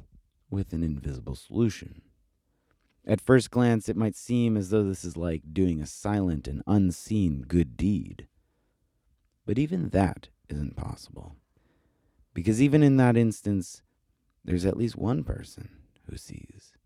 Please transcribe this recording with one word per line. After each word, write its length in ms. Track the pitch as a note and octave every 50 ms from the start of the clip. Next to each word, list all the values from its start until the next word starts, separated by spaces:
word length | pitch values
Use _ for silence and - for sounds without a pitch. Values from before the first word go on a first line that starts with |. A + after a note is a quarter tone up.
| - _ _ - _ _ _ _ _ -
with 240 | G2+ G2 F#2+ - E2
an 80 | D#2+
invisible 540 | E2+ D#2+ D2+ C#2 C2+ D2 C2+ B1 G2 - C2
solution. 680 | - - - - G2+ A#2+ G#2+ - - - - - - - _ _ _ _ _ _ _ _ _ _ _ _ _ _ _ _ _ _ _ _
At 160 | - G#2 F#2+
first 300 | - - C3 B2+ A2 -
glance, 360 | - A#2+ B2 A#2+ A#2 A2 -
it 80 | - G#2
might 200 | G2 A2+ G#2+ F2
seem 420 | - - - B2 A#2+ A#2+ A#2 A2
as 140 | G#2 F#2+ F2+
though 120 | G#2+ G#2+ G#2
this 220 | F#2+ F#2+ - -
is 100 | F2 D#2+
like 280 | E2 E2+ F2 D#2+ D#2 C#2+ D#2 D#2
doing 260 | F#2+ F#2+ F2+ E2 D#2
a 60 | D2+
silent 640 | - - - - G#2 G#2 G#2 F#2+ F2+ D#2+ C#2+ -
and 160 | B1+ C#2 C#2+ -
unseen 760 | - G2+ G#2 G2 F2+ E2+ - - - A2 G#2+ F#2+ E2 C#2+ C2+ B1+
good 300 | - - F2 D#2+ C2 A1+
deed. 500 | - E2+ G2+ G#2 D#2 - G1+ G1+ - - - _ _ _ _ _ _ _ _ _ _ _ _ _ _ _ _ _ _ _ _ _ _ _
But 140 | G#2+ G#2 B2+
even 300 | D3+ D3+ F#3 F3+ - -
that 400 | - F#2+ G2 E2+ - - - - _ _ _ -
isn't 260 | D2 D2 D2 - -
possible, 600 | - D#2+ D#2 - - - - - - - - - - _ _ _ _ _ _ _ _ _ _ _ _ _ _ _ _ _ _ -
because 260 | - E2 G#2+ A2 A2+
even 220 | C#3 C#3+ C#3+ D#3
in 160 | D3 C#3 C3+
that 180 | C3 B2+ B2 A#2
instance, 680 | A#2 A#2 A2 G#2 - - G#2 G2+ F#2+ F2 - - - _ _ _ _ _ _ _ _ _ _ _ _ -
there's 220 | - F2+ F2 F2+
at 100 | G2 -
least 220 | - A#2+ A2+ -
one 260 | - - G#2+ C3 D#3 -
person 460 | - - - - - - - - - - - - _ _ _ _ -
who 80 | -
sees. 560 | - - - - - - - - G2+ - _ _ _ _